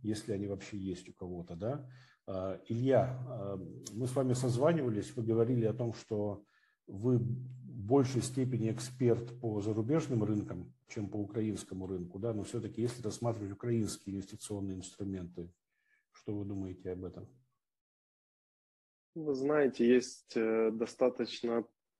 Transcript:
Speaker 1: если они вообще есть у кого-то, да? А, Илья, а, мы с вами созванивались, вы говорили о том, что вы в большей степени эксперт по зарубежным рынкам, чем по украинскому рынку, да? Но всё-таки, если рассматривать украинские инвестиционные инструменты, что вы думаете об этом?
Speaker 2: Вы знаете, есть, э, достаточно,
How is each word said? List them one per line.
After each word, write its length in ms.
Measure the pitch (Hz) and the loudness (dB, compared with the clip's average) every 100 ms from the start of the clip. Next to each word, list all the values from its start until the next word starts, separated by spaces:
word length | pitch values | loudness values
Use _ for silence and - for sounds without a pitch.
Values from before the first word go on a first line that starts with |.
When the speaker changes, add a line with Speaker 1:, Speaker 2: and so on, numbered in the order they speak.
Speaker 1:
если 280 | 107 107 - | -4 -4 -2
они 160 | 98 101 | -4 -2
вообще 300 | 95 - 104 | -6 -6 -6
есть 320 | 95 90 - | -4 -6 -10
у 40 | |
кого-то, 420 | - 90 87 85 85 | -12 -8 -8 -8 -6
да? 340 | 107 147 - - - _ - | -4 -4 -8 -18 -20 _ -8
А, 360 | 95 95 92 - | -4 -4 -6 -4
Илья, 500 | 117 131 123 95 - - | 0 6 6 6 -2 -6
а, 300 | 107 98 95 85 - - | -6 -6 -6 -8 -12 -10
мы 160 | 107 123 | -4 -2
с 80 | 135 | 2
вами 180 | 131 | 2
созванивались, 800 | 123 131 117 156 165 123 104 - 127 | 2 2 4 4 4 2 0 -2 -4
вы 60 | |
говорили 420 | 113 113 117 123 110 | 2 4 4 4 2
о 80 | |
том, 200 | 123 120 | 0 -4
что 520 | 110 - 107 104 101 - _ _ _ - | -4 -4 -2 -2 -4 -12 _ _ _ -14
вы 300 | 98 123 123 | -2 4 4
в 760 | - - - - - 117 101 | 2 -2 -6 -12 -12 -8 4
большей 280 | 139 127 120 | 6 6 2
степени 500 | - 135 127 113 110 | 0 0 0 2 0
эксперт 680 | 104 - - 123 113 - - | -2 -6 2 4 4 0 -6
по 180 | 113 107 | -2 0
зарубежным 640 | 107 107 110 160 147 117 | 0 0 2 2 2 0
рынкам, 500 | 104 104 87 90 87 - _ | 2 0 -2 -8 -10 -16 _
чем 220 | 113 95 | -6 -4
по 80 | 107 | -4
украинскому 680 | 101 117 107 92 - 95 92 | -4 -2 -2 -4 -6 -8 -4
рынку, 320 | 92 87 98 | -4 -6 -4
да? 140 | 113 | -4
Но 100 | 107 | -2
всё-таки, 380 | 90 117 - - | -4 -6 -6 -2
если 220 | 120 - | -2 -2
рассматривать 480 | 107 - 117 104 101 | -6 -2 -2 -2 -4
украинские 640 | 101 120 117 98 - 98 98 | -4 0 2 2 -2 -6 -6
инвестиционные 600 | 95 107 - 101 98 92 | -6 -12 -8 -4 -4 -6
инструменты, 720 | 90 - 98 95 87 87 87 _ _ _ _ _ _ | -10 -8 -6 -4 -6 -10 -12 _ _ _ _ _ _
что 220 | - - | -14 -6
вы 120 | 104 101 | -4 -4
думаете 460 | 98 95 90 92 | -4 -6 -6 -8
об 120 | 90 | -6
этом? 240 | 90 85 - - _ _ _ _ _ _ _ _ _ _ _ _ _ _ _ _ _ 170 | -8 -10 -16 -20 _ _ _ _ _ _ _ _ _ _ _ _ _ _ _ _ _ -6
Speaker 2:
Вы 180 | 151 | -2
знаете, 520 | 131 139 151 135 - 120 | 0 4 6 4 6 8
есть, 520 | 123 120 - _ 120 | 8 4 -10 _ 0
э, 340 | 110 113 113 | 2 4 4
достаточно, 960 | 110 113 - 127 127 113 - 117 117 110 _ _ | 2 -4 2 2 2 -4 -2 0 0 -2 _ _